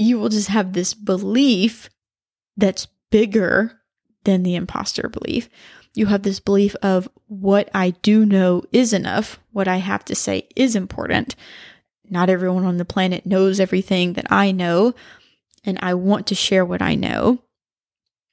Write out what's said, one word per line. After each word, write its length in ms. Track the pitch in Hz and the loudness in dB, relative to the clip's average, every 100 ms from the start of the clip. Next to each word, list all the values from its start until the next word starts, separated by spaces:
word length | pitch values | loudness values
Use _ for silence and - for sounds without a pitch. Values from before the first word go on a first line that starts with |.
You 200 | 220 240 | 0 2
will 80 | 220 | 0
just 180 | 214 196 | -2 0
have 280 | 214 185 | 0 0
this 200 | 180 185 | -2 -4
belief 960 | - 208 185 196 233 285 190 220 - - _ _ _ _ _ _ - | -4 -4 -2 0 2 2 2 0 -2 -18 _ _ _ _ _ _ -2
that's 300 | 196 - - _ _ | 0 -2 -10 _ _
bigger 720 | 214 214 214 180 - 226 - _ _ _ _ | 2 4 2 2 2 0 -6 _ _ _ _
than 220 | - 185 | 0 2
the 100 | 180 | 0
imposter 540 | 175 180 - - - - | -2 -6 -8 -6 -6 -8
belief. 400 | - - - - _ - - _ - | -8 -6 -6 -6 _ -20 -20 _ -2
You 100 | 202 | 0
have 160 | 202 | 0
this 160 | 196 196 | -2 -4
belief 380 | - 202 202 - | 0 2 2 0
of, 260 | 196 185 190 _ - | 0 0 -2 _ -18
"What 420 | 196 196 202 202 | -4 2 2 2
I 160 | 196 185 | -2 -2
do 340 | 175 208 214 | 0 2 4
know 380 | 214 190 180 180 - | 4 4 4 2 2
is 220 | 247 240 | 2 2
enough. 480 | 202 - 101 214 - _ | 0 -2 -4 -4 -10 _
What 160 | 202 190 | -4 -2
I 120 | 185 | -2
have 260 | 185 202 | -4 -6
to 100 | - | -6
say 320 | 196 - 190 - | -6 -4 -6 -4
is 220 | - 262 214 | 0 0 0
important. 580 | 180 - - - - - - - - - _ _ - | -4 -6 -4 -2 -4 -10 -18 -20 -20 -20 _ _ -8
Not 220 | 175 185 | 0 0
everyone 340 | 180 185 185 | 2 0 0
on 120 | 190 175 | 0 -2
the 80 | |
planet 420 | 175 196 185 180 - | -4 -2 -2 -2 0
knows 320 | 190 190 196 | 2 2 2
everything 540 | 190 185 - 185 180 | 0 -2 0 0 0
that 180 | 175 - | -4 -2
I 220 | 196 196 | 2 2
know, 420 | 190 175 170 233 240 - - _ _ _ _ | 0 0 2 2 -2 -12 -20 _ _ _ _
and 160 | 202 185 | -8 -4
I 120 | 180 | -2
want 340 | 180 190 208 - | -2 0 0 -2
to 80 | 196 | -4
share 280 | - 190 | 0 0
what 160 | 180 180 | 0 -2
I 140 | 170 | -2
know." 480 | 147 - 53 117 247 _ _ _ _ _ _ _ _ _ | 0 -2 0 0 0 _ _ _ _ _ _ _ _ _